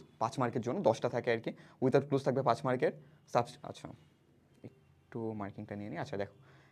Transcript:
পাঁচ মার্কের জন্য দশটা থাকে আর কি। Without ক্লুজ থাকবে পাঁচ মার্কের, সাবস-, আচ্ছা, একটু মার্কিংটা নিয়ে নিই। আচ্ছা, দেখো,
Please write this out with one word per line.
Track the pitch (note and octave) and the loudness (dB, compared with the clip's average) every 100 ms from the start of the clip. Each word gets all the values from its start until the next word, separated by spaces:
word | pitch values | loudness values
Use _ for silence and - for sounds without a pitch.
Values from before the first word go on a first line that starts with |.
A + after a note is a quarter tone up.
| - - | -8 -2
পাঁচ | A2+ - | -2 2
মার্কের | B2 A#2 | 0 0
জন্য | A#2 E3 | -2 2
দশটা | F3 A2+ B2 | 4 4 2
থাকে | B2 A#2+ | 0 2
আর | A#2 | 0
কি। | - - - - | -2 -8 -14 -2
Without | C3 C#3 C#3+ | 4 4 4
ক্লুজ | C#3 | 2
থাকবে | C3+ C3 | 2 2
পাঁচ | B2+ A#2 C3 | 2 2 2
মার্কের, | B2+ D#3 - - - - | 2 0 -2 -12 -20 -2
সাবস-, | C3 B2 - | 0 0 -4
আচ্ছা, | - - - - - _ _ _ _ _ | -14 -12 -14 -16 -20 _ _ _ _ _
একটু | - - _ _ _ A#2+ A2+ | -20 -20 _ _ _ -6 -6
মার্কিংটা | G#2+ G2+ G2+ G#2 G#2 | -4 -6 -8 -8 -8
নিয়ে | G#2 | -6
নিই। | D#3+ | -6
আচ্ছা, | C3+ G2+ | -4 -4
দেখো, | G2 - - - - | -4 -6 -20 -20 -20